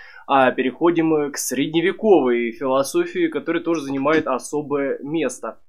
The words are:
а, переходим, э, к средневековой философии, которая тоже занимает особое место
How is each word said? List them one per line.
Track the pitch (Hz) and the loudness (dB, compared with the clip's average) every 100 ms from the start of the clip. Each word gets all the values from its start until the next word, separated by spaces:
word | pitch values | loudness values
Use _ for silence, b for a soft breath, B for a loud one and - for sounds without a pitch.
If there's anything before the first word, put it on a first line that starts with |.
| B B B | B B B
а, | 139 127 | 4 4
переходим, | 120 127 127 170 165 160 156 | 2 -2 0 0 2 2 2
э, | 143 | 0
к | 143 | -4
средневековой | - 127 151 160 175 175 220 175 127 120 117 | -6 -2 0 0 0 0 4 6 6 2 0
философии, | 113 139 131 135 175 175 180 165 | -4 0 0 0 0 0 0 -2
которая | 147 143 165 | -2 -4 -4
тоже | 165 165 | -2 -2
занимает | 139 139 139 156 139 | -2 -2 2 2 0
особое | 127 - 147 143 143 139 - | -4 -4 -6 -4 -2 -2 -4
место | 139 160 135 - 113 107 | -4 -2 -2 -4 -12 -12